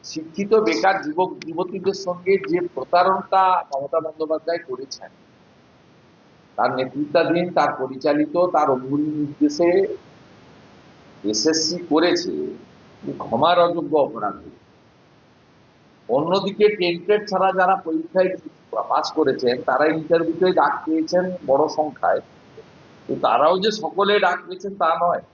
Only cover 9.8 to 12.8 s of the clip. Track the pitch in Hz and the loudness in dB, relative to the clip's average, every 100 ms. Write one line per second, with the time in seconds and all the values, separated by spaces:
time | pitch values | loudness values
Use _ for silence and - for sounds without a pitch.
9.8 | 196 - - - - - - - - - | 2 -4 -14 -20 -20 -20 -20 -20 -20 -20
10.8 | - - - - 101 107 156 160 - 175 | -20 -20 -20 -8 -4 0 0 0 -2 -6
11.8 | - 151 175 170 95 76 76 - - - | 0 2 2 0 -2 -6 -8 -10 -18 -20